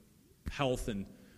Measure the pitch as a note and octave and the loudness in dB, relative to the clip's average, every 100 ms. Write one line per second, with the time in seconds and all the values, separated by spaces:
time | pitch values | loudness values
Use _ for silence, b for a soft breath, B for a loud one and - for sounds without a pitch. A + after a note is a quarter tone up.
0 | - - - - - - C#3 B2+ - G2+ | -20 -20 -20 -12 -4 2 2 2 0 -2
1 | G2 B B | -4 B B